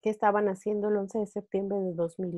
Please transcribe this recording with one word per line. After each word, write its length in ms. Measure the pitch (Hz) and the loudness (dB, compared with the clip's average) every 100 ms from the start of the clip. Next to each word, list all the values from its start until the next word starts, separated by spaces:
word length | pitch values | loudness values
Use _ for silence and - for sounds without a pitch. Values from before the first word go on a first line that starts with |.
qué 80 | 220 | -2
estaban 400 | 214 214 202 208 | 2 4 4 2
haciendo 400 | 190 - 214 208 | 0 -2 -2 0
el 80 | 208 | 0
once 220 | 196 220 | 0 -4
de 80 | 202 | -4
septiembre 500 | - 196 196 196 202 | -6 -4 -4 0 -2
de 160 | 190 | -2
dos 260 | 165 170 - | 0 -2 -2
mil 160 | 185 | -4